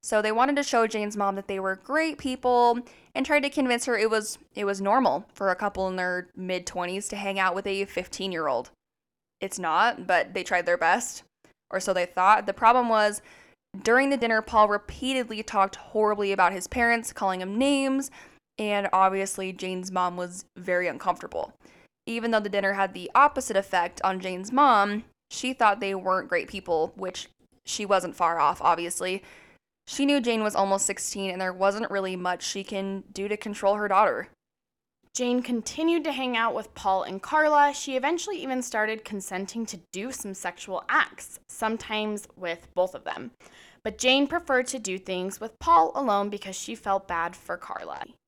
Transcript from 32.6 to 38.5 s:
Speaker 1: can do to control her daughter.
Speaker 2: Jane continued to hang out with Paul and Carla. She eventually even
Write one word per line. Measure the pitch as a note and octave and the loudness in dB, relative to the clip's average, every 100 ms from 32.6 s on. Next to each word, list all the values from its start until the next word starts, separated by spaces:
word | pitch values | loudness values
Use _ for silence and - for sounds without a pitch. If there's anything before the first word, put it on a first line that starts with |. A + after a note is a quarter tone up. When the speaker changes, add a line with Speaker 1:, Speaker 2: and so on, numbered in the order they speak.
Speaker 1:
can | G3 G3 G3 G3 - | -6 -6 -4 -6 -10
do | - G3 | -8 -6
to | G#3 | -6
control | G#3+ G3+ G3 G#3 | -6 0 2 2
her | G#3 | 2
daughter. | F#3+ G#3 A#2 - _ _ _ _ _ _ _ _ | 4 4 2 -6 _ _ _ _ _ _ _ _
Speaker 2:
Jane | - B3 B3 | -4 0 0
continued | A#3+ A#3+ - - E4 E4+ D4+ | 0 -4 -4 -2 0 0 0
to | |
hang | C4 B3+ A#3 | -4 -2 0
out | A#3 - | 0 -2
with | G#3 | -8
Paul | - G3 F#3+ | -4 0 0
and | - G3 | -2 -8
Carla. | - D#4 D#4 D4 C#4+ C#4 | 0 2 6 6 6 4
She | - C4 | -4 -2
eventually | C4+ E4+ G#4 G4 | 0 0 -2 -6
even | C4+ | -4